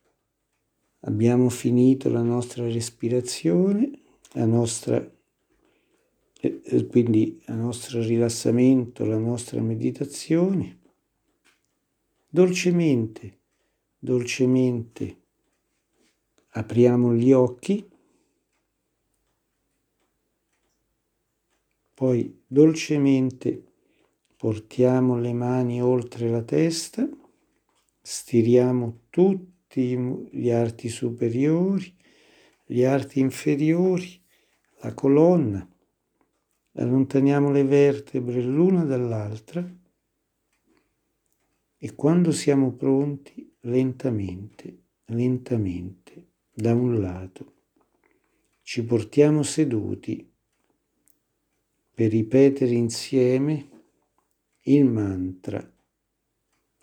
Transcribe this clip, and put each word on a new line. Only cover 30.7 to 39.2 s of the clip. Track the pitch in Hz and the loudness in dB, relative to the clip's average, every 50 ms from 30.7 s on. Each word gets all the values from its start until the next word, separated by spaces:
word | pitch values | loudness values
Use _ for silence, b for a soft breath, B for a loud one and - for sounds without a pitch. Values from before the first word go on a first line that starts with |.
| 113 - - 113 | -4 -8 -10 -10
superiori, | - - 123 120 117 117 120 113 113 127 139 151 160 170 180 196 196 180 185 - - b b b b b b b b b b b b b b | -8 -6 -6 -6 -4 -4 -4 -2 -2 0 0 0 0 0 0 0 -2 -4 -6 -10 -16 b b b b b b b b b b b b b b
gli | b 120 120 127 | b 0 0 2
arti | 131 139 135 - - - 135 | 2 2 0 -2 -2 -2 -2
inferiori, | 131 131 131 - - 151 147 139 156 156 165 175 185 185 180 165 180 - - - _ _ _ _ _ _ _ _ _ _ _ _ | -2 -2 -2 -4 -2 -2 0 0 2 2 2 2 2 0 0 -2 -4 -8 -16 -20 _ _ _ _ _ _ _ _ _ _ _ _
la | - 117 113 | -12 -12 -6
colonna. | - - 135 139 147 160 175 180 165 135 107 98 92 - - _ _ _ _ _ _ _ _ _ _ _ _ _ _ _ _ _ _ _ _ - | -2 2 4 4 6 6 6 4 4 2 0 -2 -6 -8 -12 _ _ _ _ _ _ _ _ _ _ _ _ _ _ _ _ _ _ _ _ -8
Allontaniamo | - 123 120 127 135 135 135 - 135 135 139 143 143 143 143 | -6 -2 0 0 0 0 0 0 2 2 2 2 2 2 2
le | 139 143 139 | 2 2 2
vertebre | 135 143 143 143 143 139 - - - - 127 123 123 120 127 | 4 4 4 4 4 2 0 -6 -8 -8 -6 -6 -4 -4 -4
l'una | 120 127 139 156 175 190 190 175 160 | -2 -2 0 2 2 4 2 2 0
dall'altra | 139 131 123 123 117 113 107 | 0 -2 -2 -2 -2 -4 -6